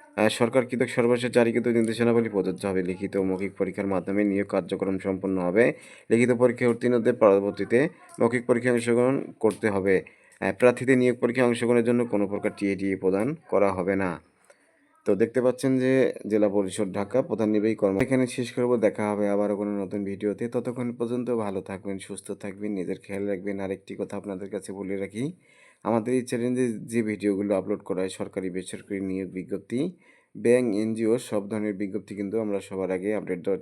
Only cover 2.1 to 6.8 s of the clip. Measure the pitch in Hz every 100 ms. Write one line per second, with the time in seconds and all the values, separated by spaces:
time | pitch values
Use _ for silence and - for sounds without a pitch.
2.1 | 117 113 101 92 90 101 95 90 90 95
3.1 | 98 95 92 95 - 95 92 98 92 85
4.1 | 98 104 98 101 98 90 92 95 95 98
5.1 | 95 98 95 87 95 131 - - - -
6.1 | 113 120 120 123 120 123 117